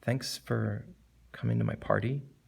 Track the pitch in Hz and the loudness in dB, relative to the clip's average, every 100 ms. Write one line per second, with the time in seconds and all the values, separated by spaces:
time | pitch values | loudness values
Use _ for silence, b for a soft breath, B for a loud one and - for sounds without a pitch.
0 | - 127 - - - 117 110 104 - - | 0 0 -2 -8 -2 0 0 -2 -8 -18
1 | - _ - - 113 117 110 - - 104 | -20 _ -20 -4 0 2 2 -2 2 4
2 | 107 139 - - | 4 -2 -6 -18